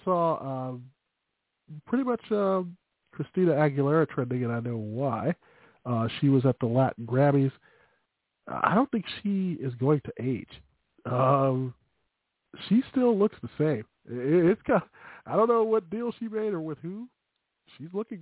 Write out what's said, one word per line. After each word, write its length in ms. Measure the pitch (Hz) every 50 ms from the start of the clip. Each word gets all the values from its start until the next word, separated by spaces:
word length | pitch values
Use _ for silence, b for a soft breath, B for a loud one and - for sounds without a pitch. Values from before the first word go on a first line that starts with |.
| -
saw, 640 | 185 180 170 170 165 156 - - 135 131 131 131 131
um, 160 | 127 123 123 127 _ _ _ _ _ _ _ _ _ _ _ _ _ _ _ _ 156 151 _
pretty 180 | - 240 262 254
much, 160 | 247 233 220 - -
um, 460 | 214 208 196 190 190 185 180 175 175 _ _ _ _ _ _ _
Christina 400 | - - 147 - - 185 185 165
Aguilera 560 | 143 147 151 147 135 143 139 143 156 165 151 -
trending, 360 | - 143 123 123 127 123 120
and 80 | 117
I 80 | 120 117
know 160 | 117 120 117
why. 580 | 113 107 107 110 127 143 131 110 107 107 156 175 _ b b b b b b b b -
Uh, 220 | 123 120 113 117 113 - -
she 80 | 147 139
was 160 | 135 131 123
at 140 | 131 120 -
the 60 | 127
Latin 400 | 113 123 131 131 - - - 120
Grammys. 460 | 113 123 131 143 143 139 139 135 131 - _ b b b b b b b b b b _ _ _ _ _ _ _ -
I 260 | - 57 - - 170
don't 160 | 226 285 -
think 140 | 240 214 - - - -
she 340 | - 202 196 190 185 180 156 -
is 140 | 135 131 123
going 240 | 113 127 143 156 139 -
to 80 | - - -
age. 300 | 120 131 123 92 - _ - - - _ _ _ _ _ _ _ -
Um, 680 | 127 127 123 131 131 143 135 135 135 127 131 131 127 - _ _ _ _ _ _ _ _ _ _ _ _ _ _ _ - - - -
she 140 | 202 254 - -
still 260 | - 262 247 240 220
looks 200 | 190 208 220 - -
the 80 | - - -
same. 280 | - 151 156 139 110 - _ _ _ _ -
It, 360 | 120 123 123 143 165 180 165 175
it's 120 | 220 -
got, 260 | - 294 240 175 - _ B B B B B B B
I 100 | - 139
don't 120 | 196 226 240
know 140 | 233 226
what 260 | 220 226 220 220 175 160
deal 220 | 196 226 240 233 - -
she 100 | 233 220
made 240 | 220 214 220 214
or 80 | 196 160
with 180 | 156 160 147 -
who. 260 | 151 175 196 220 247 254 _ _ _ _ _ _ _ _ _ _ _ _ - -
She's 100 | 143 170
looking 280 | 180 202 220 - 220 170